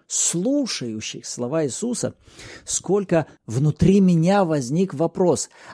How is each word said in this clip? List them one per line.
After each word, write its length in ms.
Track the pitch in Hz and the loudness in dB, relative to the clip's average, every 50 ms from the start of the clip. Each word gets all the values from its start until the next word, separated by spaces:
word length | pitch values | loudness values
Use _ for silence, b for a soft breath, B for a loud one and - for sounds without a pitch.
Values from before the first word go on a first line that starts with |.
| _ | _
слушающих 1200 | _ - - - - - 170 185 247 277 294 277 208 - - 135 117 110 110 - - - 98 - | _ -4 -2 -2 -2 -2 -2 -2 0 0 0 -2 -2 -6 -8 -8 -8 -8 -8 -10 -10 -12 -12 -12
слова 400 | - - - 123 123 147 165 156 | -12 -8 -8 -6 -4 -2 -2 -2
Иисуса, 500 | 131 - - - 240 240 - - 113 - _ B B B B B B B B B | -2 -4 -4 -6 -6 -4 -4 -4 -6 -6 _ B B B B B B B B B
сколько 600 | - - - - - 190 208 196 - 175 160 143 b b b _ | -8 -8 -6 -2 0 0 0 0 2 0 0 0 b b b _
внутри 560 | - 110 123 147 151 143 - - 180 190 202 | -6 -2 0 0 0 2 4 4 4 6 6
меня 420 | 190 185 175 165 160 180 202 202 190 | 6 6 4 4 4 4 2 2 2
возник 480 | 165 160 147 127 117 143 170 196 190 | 2 0 -2 -2 -2 0 0 -2 -2
вопрос, 560 | - 135 165 165 - - 185 175 139 107 - - b b b b | 0 -2 -2 -2 0 2 2 2 2 2 -2 -8 b b b b